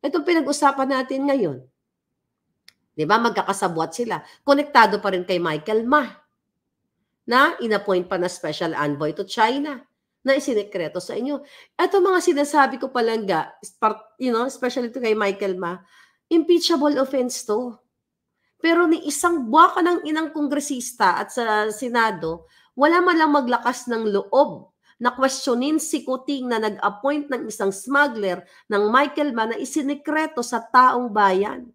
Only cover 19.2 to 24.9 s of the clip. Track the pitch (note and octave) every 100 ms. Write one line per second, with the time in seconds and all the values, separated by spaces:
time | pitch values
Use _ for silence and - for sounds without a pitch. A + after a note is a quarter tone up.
19.2 | F4 E4+ A#3 C#4+ F4 F4+ F4 F4 D#4 D#4
20.2 | D#4+ D#4 D4 C#4+ C#4+ C4 A#3 - G3 E3+
21.2 | G3 - A3+ G#3+ G#3+ G#3+ B3+ A#3 A3+ F#3+
22.2 | D#3+ E3+ - _ _ - C#4+ F4 F4+ E4
23.2 | D#4 D4 B3 B3 A#3+ B3 - A#3 A3 G3
24.2 | G3 B3+ C4+ E3 - _ _